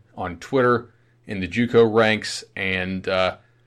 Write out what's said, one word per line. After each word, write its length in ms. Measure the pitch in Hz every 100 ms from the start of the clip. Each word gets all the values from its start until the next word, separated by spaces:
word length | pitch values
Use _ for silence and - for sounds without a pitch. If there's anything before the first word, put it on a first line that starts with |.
| _ -
on 220 | 92 87
Twitter, 540 | - 135 123 120 120 _ _ _ -
in 140 | 98
the 80 | 90
juco 440 | 95 117 117 113
ranks, 500 | 110 110 107 - - - -
and, 520 | 95 92 92 95 95
uh, 280 | 92 92 - _ _